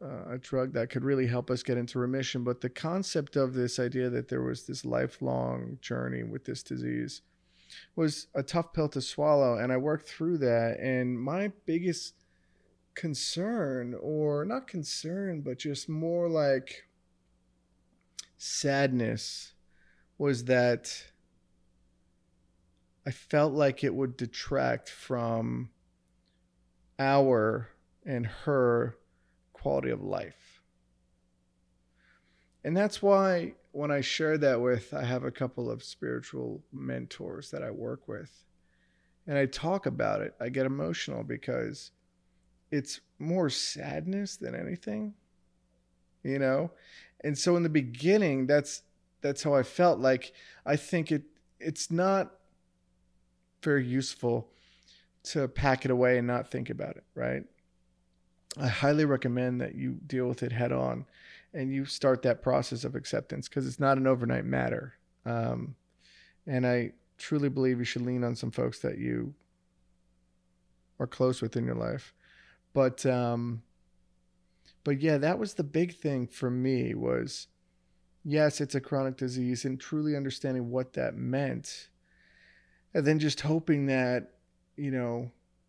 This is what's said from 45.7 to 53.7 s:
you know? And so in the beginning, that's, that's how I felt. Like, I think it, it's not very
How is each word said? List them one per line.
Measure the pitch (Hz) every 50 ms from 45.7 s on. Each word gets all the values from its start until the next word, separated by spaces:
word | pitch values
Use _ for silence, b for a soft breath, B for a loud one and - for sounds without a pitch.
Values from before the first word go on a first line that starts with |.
| _ _ _ _ _ _ _ _ _ _ -
you | 131 135 139
know? | 139 131 131 143 165 170 B B B B B B B B B B -
And | 147 147
so | 139 - 180 175
in | 175 170
the | 165
beginning, | 151 151 135 120 117 117 143 175 202 220 202 160 135 135 131
that's, | 127 147 147 143 - - - - _ _ _ _ _ _ _
that's | - 143 139 - -
how | 156 143
I | 135 123
felt. | - - - 175 175 156 -
Like, | 123 131 131 120 - - B B B B B B B
I | - 147
think | 151 - - - 170 160 - 156
it, | 147 151 - _ _ _ _ _ _
it's | - 160 156 - - -
not | 165 170 180 190 196 196 175 - - _ _ _ _ _ _ _ _ _ _ _ _ _ _ _ _ _ _ _ _ _ _ _ _ _ -
very | 156